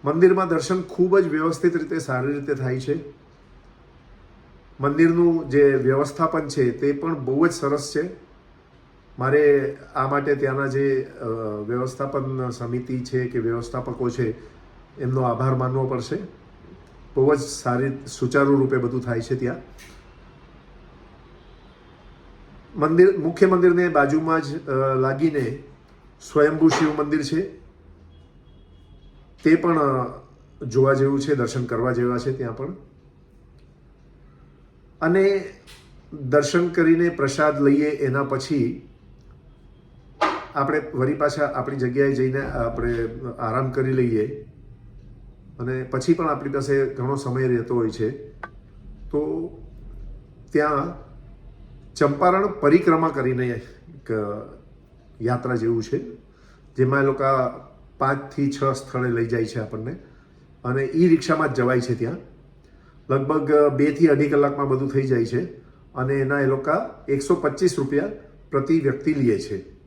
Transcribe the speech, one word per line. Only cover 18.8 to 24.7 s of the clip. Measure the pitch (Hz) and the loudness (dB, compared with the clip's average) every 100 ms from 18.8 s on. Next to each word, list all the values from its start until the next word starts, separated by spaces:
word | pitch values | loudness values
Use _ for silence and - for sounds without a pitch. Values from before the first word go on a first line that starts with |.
| 120 127 | 0 -4
થાય | 123 117 | -4 -4
છે | 113 | -4
ત્યાં. | - 185 - - - - - - - - - - - - - - - - - - - - - - - - - - - - - - - - - | -4 -4 -6 -14 -20 -20 -20 -20 -20 -20 -20 -20 -20 -20 -20 -20 -20 -20 -20 -20 -20 -20 -20 -20 -20 -20 -20 -20 -20 -20 -20 -20 -20 -14 -4
મંદિર, | 151 170 185 190 | 0 6 6 6
મુખ્ય | 160 170 190 | -4 2 4
મંદિરને | 180 180 170 180 | 6 4 4 2
બાજુમાં | 147 143 156 160 160 | 2 2 0 0 -2
જ, | 143 156 | -2 -10
અ, | 143 | -4